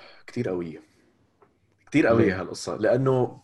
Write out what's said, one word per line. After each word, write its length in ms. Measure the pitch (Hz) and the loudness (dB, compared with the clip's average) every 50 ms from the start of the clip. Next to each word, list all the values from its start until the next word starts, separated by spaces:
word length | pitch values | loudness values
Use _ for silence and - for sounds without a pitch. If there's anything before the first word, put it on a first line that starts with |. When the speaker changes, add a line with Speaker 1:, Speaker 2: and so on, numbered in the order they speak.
| - - - - - - | -20 -20 -20 -20 -20 -12
Speaker 1:
كتير 220 | - 120 120 104 | -8 -8 -6 -6
قوية. 320 | 92 90 87 82 76 80 - _ _ _ _ _ _ _ _ _ _ _ _ _ _ _ _ _ _ _ _ | -6 -6 -8 -8 -12 -16 -20 _ _ _ _ _ _ _ _ _ _ _ _ _ _ _ _ _ _ _ _
كتير 220 | _ - 143 - 113 | _ 0 2 4 4
قوية 180 | 117 117 113 | 4 4 4
Speaker 2:
ليه؟ 160 | 101 92 92 | 2 2 -2
Speaker 1:
هالقصة، 340 | 87 87 - - - 95 80 - | -6 -8 -10 -10 -8 -8 -6 -2
لأنه 640 | 104 104 120 127 135 131 131 127 123 - - - | 0 0 2 2 2 2 2 2 0 -2 -4 -10